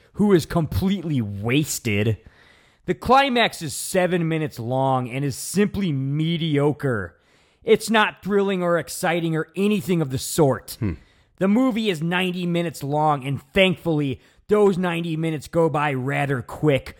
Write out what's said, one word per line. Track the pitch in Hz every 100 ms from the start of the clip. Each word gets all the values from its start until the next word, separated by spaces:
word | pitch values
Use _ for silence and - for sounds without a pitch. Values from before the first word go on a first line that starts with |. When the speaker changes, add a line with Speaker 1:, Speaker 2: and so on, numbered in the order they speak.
| _
Speaker 1:
who | - 208
is | 180 -
completely | 170 156 - 190 196 160 139
wasted. | 104 101 110 139 151 - 117 101 107 101 - _ _ _ _ _ -
The |
climax | 180 - 262 277 240 208 -
is | 156
seven | - - 190 180 175 160
minutes | 160 151 -
long | 117 131 135 131 127
and | 131
is | 143 -
simply | - 180 202 202 196
mediocre. | 135 135 147 156 170 165 143 147 139 143 113 90 _ _ _ _ _
It's | - 214 -
not | 220 196 -
thrilling | 180 202 196 190
or | 175 170
exciting | 143 - 180 170 165 160
or | 160 175
anything | 202 208 147 170
of | 143
the | 131
sort. | - - 143 113 - -
Speaker 2:
Hmm. | 104 78 _ _ _ -
Speaker 1:
The | 190
movie | 214 262 220 214
is | 165
ninety | 165 180 185 175 175
minutes | 170 170 -
long, | 139 147 156 143 131
and | 135 -
thankfully, | 202 185 170 170 151 139 120 _ _ -
those | 208 202 180
ninety | 180 170 170 160
minutes | 160 156 -
go | 170 165
by | 147 151
rather | 131 127 143 139 131
quick, | - - 151 135 -